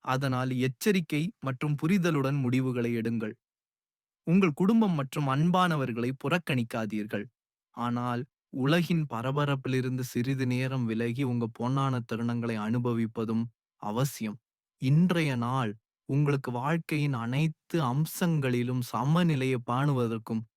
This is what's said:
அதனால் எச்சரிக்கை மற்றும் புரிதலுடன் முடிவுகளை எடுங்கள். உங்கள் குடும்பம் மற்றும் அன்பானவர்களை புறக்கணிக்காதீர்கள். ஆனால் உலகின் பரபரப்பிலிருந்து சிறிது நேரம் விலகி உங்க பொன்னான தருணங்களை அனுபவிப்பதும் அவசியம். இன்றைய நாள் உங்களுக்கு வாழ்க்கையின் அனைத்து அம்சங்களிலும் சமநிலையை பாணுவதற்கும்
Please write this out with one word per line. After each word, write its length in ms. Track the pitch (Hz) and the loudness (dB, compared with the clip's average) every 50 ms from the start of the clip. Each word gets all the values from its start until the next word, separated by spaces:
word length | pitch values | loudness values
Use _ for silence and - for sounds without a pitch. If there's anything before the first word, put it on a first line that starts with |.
| - | -2
அதனால் 480 | 131 131 131 139 135 127 127 131 131 131 | 0 -2 0 0 0 0 0 0 -2 0
எச்சரிக்கை 640 | 127 127 131 131 _ - 220 196 190 160 - 156 147 160 190 - _ | 0 0 -2 -2 _ 0 2 2 2 0 0 -2 -2 -2 -4 -6 _
மற்றும் 360 | - 135 131 - - 151 147 | -6 -6 -4 -2 -2 -2 -2
புரிதலுடன் 640 | 139 156 160 202 202 165 175 160 143 131 135 143 143 | 0 2 2 2 4 4 2 2 2 2 2 0 2
முடிவுகளை 500 | 131 123 127 131 131 131 123 123 117 120 120 | 2 2 2 2 0 0 0 0 0 0 0
எடுங்கள். 400 | 117 110 117 117 113 110 107 107 _ _ _ _ _ _ _ _ _ _ _ _ _ _ _ _ _ _ | 0 -2 -2 -2 -2 -4 -6 -8 _ _ _ _ _ _ _ _ _ _ _ _ _ _ _ _ _ _
உங்கள் 280 | 165 165 196 190 175 143 | 4 4 6 6 4 4
குடும்பம் 420 | - 180 196 233 226 220 196 175 | 2 2 4 6 6 4 4 2
மற்றும் 320 | 147 135 131 - 151 143 135 | 0 -2 -2 -2 -2 0 0
அன்பானவர்களை 840 | 131 143 156 180 175 185 180 175 160 147 131 123 113 117 117 127 | 2 2 2 4 4 4 4 2 2 0 0 -2 -2 -2 -2 -2
புறக்கணிக்காதீர்கள். 1120 | 135 - - 139 160 180 - - 151 127 117 - - 117 110 104 110 107 104 104 - 104 107 131 _ _ _ _ _ _ _ _ _ | -4 -4 -2 0 0 0 0 0 0 0 0 -2 -2 -4 -4 -2 -2 -4 -4 -4 -4 -6 -6 -8 _ _ _ _ _ _ _ _ _
ஆனால் 460 | 123 120 120 120 120 123 123 120 120 127 _ _ _ _ _ | -6 -4 -2 -2 -2 -2 -2 -4 -4 -6 _ _ _ _ _
உலகின் 520 | - 135 127 135 165 180 165 - 180 165 151 139 | -4 -2 2 2 4 2 2 2 0 -2 -2 -2
பரபரப்பிலிருந்து 920 | 123 113 120 131 139 147 147 143 139 131 131 135 131 127 123 127 131 127 | -4 -4 -4 -2 0 0 0 0 0 -2 -2 -2 0 0 0 -2 -2 -4
சிறிது 440 | 123 120 - 120 120 135 135 131 135 | -6 -4 -4 -2 -2 -2 -2 -2 0
நேரம் 380 | 127 123 123 131 131 135 131 120 | 0 0 -2 -2 -2 -2 -2 -2
விலகி 360 | 110 110 113 117 120 117 127 | -2 -2 -2 -2 -2 -2 -2
உங்க 220 | 143 127 123 120 117 | -2 0 0 -2 -2
பொன்னான 540 | 110 - - 117 123 131 139 135 135 127 123 117 | -4 -4 -4 -4 -2 0 0 0 0 0 -2 -4
தருணங்களை 500 | - 117 110 117 120 120 120 117 117 113 | -4 -4 -4 -2 -2 -2 -2 -2 -2 -2
அனுபவிப்பதும் 880 | 107 104 110 113 123 120 123 117 113 113 110 110 117 113 110 113 113 117 117 _ _ _ _ _ _ | -2 -2 0 -2 0 0 0 0 0 -2 -2 -2 -4 -4 -2 -2 -2 -2 -4 _ _ _ _ _ _
அவசியம். 540 | - 104 104 117 139 139 - - 110 107 104 - _ _ _ _ _ _ _ _ | -8 -4 -2 0 -2 -2 -2 -6 -8 -8 -8 -10 _ _ _ _ _ _ _ _
இன்றைய 480 | 139 131 143 160 180 175 180 170 156 143 131 | 0 2 4 4 4 4 2 0 0 0 -2
நாள் 360 | 120 117 120 131 135 120 107 104 - _ _ _ _ _ - | -2 -2 -2 -2 -2 -2 -2 -4 -8 _ _ _ _ _ -4
உங்களுக்கு 420 | 139 143 147 143 143 139 - 131 | 0 0 2 2 0 0 -2 -4
வாழ்க்கையின் 640 | 120 120 127 143 165 170 165 - 160 151 147 143 135 | -4 -4 -2 -2 -2 -2 -2 -4 -2 -2 -2 -2 -2
அனைத்து 640 | 117 113 117 127 143 160 160 156 _ _ _ - 165 | -2 -4 -2 0 0 0 0 -2 _ _ _ -2 0
அம்சங்களிலும் 1000 | 151 120 123 143 160 160 - - 185 170 165 151 131 131 123 123 120 123 127 127 | 0 0 0 0 0 -2 -2 -2 0 0 2 2 0 0 0 0 0 0 -2 -2
சமநிலையை 760 | 120 - - 107 123 143 156 175 180 165 151 135 131 131 131 120 120 | -2 -2 -2 -2 2 2 4 4 4 4 2 2 2 0 0 -2 -2
பாணுவதற்கும் 760 | - 120 127 143 151 139 127 120 113 117 113 110 - 117 113 113 _ _ | -2 0 2 2 2 2 2 2 0 -2 -4 -4 -4 -4 -4 -4 _ _